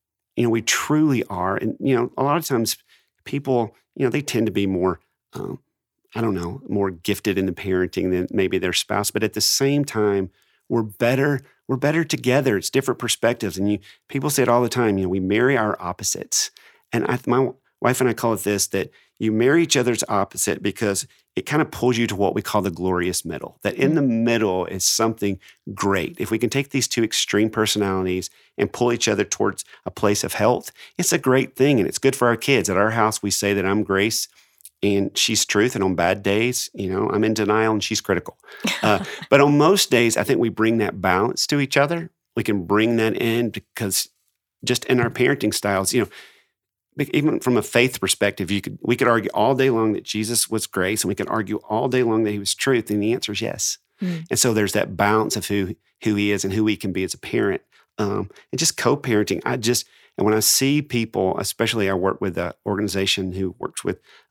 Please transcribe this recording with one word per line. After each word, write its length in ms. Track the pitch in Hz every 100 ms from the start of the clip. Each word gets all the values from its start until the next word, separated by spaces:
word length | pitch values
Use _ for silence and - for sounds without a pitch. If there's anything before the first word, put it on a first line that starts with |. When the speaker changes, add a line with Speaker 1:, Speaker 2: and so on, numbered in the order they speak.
| _ _ _ -
Speaker 1:
You 80 |
know, 60 | 117
we 120 | 113
truly 640 | 113 - - 151 156 123
are. 320 | - 92 92 98
And, 200 | 113 -
you 140 | 135
know, 160 | 123 123 -
a 60 |
lot 140 | 139 160
of 80 |
times 320 | 156 123 110 - _ _ _ _
people, 500 | - 139 139 123 107 - _
you 100 | -
know, 60 | 175
they 120 | 151
tend 240 | 139 117 110
to 60 |
be 140 | 98 98
more, 340 | 92 92 - _ _ _
um, 240 | - - 135 _ _ _ _ _
I 60 | 113
don't 140 | 113
know, 280 | 92 87 135 -
more 220 | 101 98
gifted 480 | 85 101 98 107 95
in 80 | 95
the 60 |
parenting 580 | 87 98 92 92 95 90
than 180 | 90 92
maybe 280 | 104 92 92
their 140 | 90
spouse. 380 | - - 101 -
But 140 | 107
at 80 | 104
the 60 | 107
same 440 | - - 139 143
time, 460 | 139 110 104 101 95 - _ _ -
we're 140 | 117
better, 580 | 107 - 120 131 147 135 - _ -
we're 80 | 131
better 280 | 147 160
together. 520 | 160 135 120 135 131 101
It's 140 | -
different 280 | 135 131 -
perspectives. 580 | 117 - 113 113 104 95
And 120 | 101
you, 80 | 101 - - _
people 220 | 139 147
say 120 | 143
it 40 | 120
all 140 | 120
the 60 | 117
time, 280 | 127 113 98
you 80 |
know, 60 | 92
"We 100 | 95
marry 360 | 92 107 127 127
our 200 | 107 -
opposites." 680 | 90 87 95 - - - - - - _ _
And 120 | 113 -
I, 120 | 127 -
my 100 | 123
w-, 180 | 123 - _ _
wife 200 | 120 127
and 80 | -
I 60 |
call 180 | - 117
it 80 | 107
this, 280 | 101 101 -
that 220 | 98 - - _ _
you 140 | 113
marry 300 | 110 127 165
each 140 | 165 139
other's 260 | 120 110 -
opposite 540 | 104 101 - - -
because 440 | 101 - 104 98 - _ _ -
it 100 | -
kind 140 | 151
of 80 | 151
pulls 260 | - 123 117
you 80 | 113
to 100 | 98
what 180 | 95
we 80 | -
call 200 | - 104
the 80 | 95
glorious 540 | 85 92 90 90 87
middle, 340 | 82 82 - -
that 120 | 104
in 180 | - 139
Speaker 2:
Mm. 20 | 156
Speaker 1:
the 60 |
middle 640 | 135 113 120 117 107 92 87
is 180 | 92
something 540 | - - 113 110 101 95 - _ -
great. 420 | 98 98 95 - -
If 120 | 104
we 80 | 110
can 120 | 120
take 200 | 139 143
these 180 | 135 -
two 140 | -
extreme 440 | 110 - - 101 110
personalities 800 | 113 107 107 98 95 92 92 - - _ -
and 140 | -
pull 200 | - 120
each 160 | 120 -
other 160 | 101
towards 400 | 98 - 104 - - - -
a 40 |
place 340 | - 104 101
of 100 | -
health, 380 | - 110 107 - - - -
it's 140 | 175
a 60 | 175
great 360 | 131 131 - -
thing. 220 | 143 127
And 80 | 82
it's 100 | -
good 180 | 135 -
for 120 | 123
our 80 | 113
kids. 320 | - 123 101
At 60 | 92
our 140 | 110
house, 320 | 117 110 -
we 80 | 101
say 220 | - 101
that 100 | 101 95
I'm 160 | 104
grace 460 | 98 98 110 - - _ _ _ - _
and 340 | 104 101 98 -
she's 280 | - 104 -
truth. 280 | 101 120 113
And 60 |
on 100 | 95
bad 280 | 90 87 98
days, 440 | 101 104 120 123 -
you 160 | - 95
know, 180 | 95 107
I'm 120 | 104
in 100 | 110
denial 380 | 107 104 110 110
and 100 | 107
she's 160 | - 107
critical. 340 | - 85 - - - - 214 -
Uh, 220 | 113 95 - -
Speaker 2:
<laughs> 140 | -
Speaker 1:
but 100 | 139
on 160 | 143 147
most 340 | 156 196 -
days, 260 | 120 117 -
I 60 |
think 140 | 104 127
we 80 | 117
bring 280 | 110 110 113
that 220 | 101 95
balance 460 | 92 92 107 - -
to 140 | 147
each 160 | 135 143
other. 320 | 147 170 165 - _ 117
We 60 |
can 220 | 113 101
bring 320 | 87 104 117 117
that 200 | 110 -
in 320 | 117 117 117
because 580 | 104 - - 104 - - _ _ _ _ _
just 200 | 123 120 -
in 140 | 123
our 80 | 120
parenting 460 | - 123 139 107
styles, 400 | - 101 98 95
you 80 | 123
know, 60 | 101 - - _ _ _ _ _ _ -
be-, 200 | 143 -
even 240 | 151 -
from 160 | 131 120
a 60 |
faith 380 | - 120 127 -
perspective, 500 | 95 - 101 - 87
you 100 | 101
could, 160 | - -
we 140 | - 123
could 120 | 117
argue 220 | 117 -
all 220 | 104 113
day 160 | 131 131
long 220 | 113 110
that 100 | 101
Jesus 460 | - 107 107 117 -
was 160 | 110 -
grace, 360 | 95 92 107
and 60 | 90
we 60 |
could 140 | 101 -
argue 280 | 110 101 107
all 300 | - 110 135
day 140 | 127
long 220 | 117 110
that 80 | 107
he 60 | 104
was 160 | 98
truth, 360 | - 135 123 -
and 120 | 104
the 100 | 107
answer 180 | 120 -
is 80 | 104
yes. 380 | 117 - - - _ _
Speaker 2:
Mm. 240 | 180 170 165
Speaker 1:
And 80 | -
so 140 | 123
there's 200 | 107 101
that 220 | 104 - 92
balance 400 | 101 110 110 107
of 100 | -
who, 280 | 101 95 - _ _
who 140 | 110 104
he 160 | 104
is 120 | 101
and 80 | 95
who 120 | 101
we 120 | 107 101
can 160 | 98
be 120 | 90
as 100 | 92
a 40 | -
parent. 440 | - 117 104 90 - _ _ -
Um, 300 | 104 101 95 - _
and 80 | 131
just 180 | - -
co-parenting, 640 | 120 143 127 107 101 87 -
I 100 | 127
just, 300 | 113 123 - _ _ -
and 60 | 104
when 80 |
I 60 | 110
see 420 | - - 135 147
people, 560 | 147 120 113 101 95 -
especially 500 | - - - 117 98
I 60 |
work 260 | 92 95 95
with 160 | 95 87
an 160 | 87 - 104
organization 680 | 101 104 95 95 - 95
who 220 | 92 95 -
works 240 | - -
with, 140 | 90 90 _ - _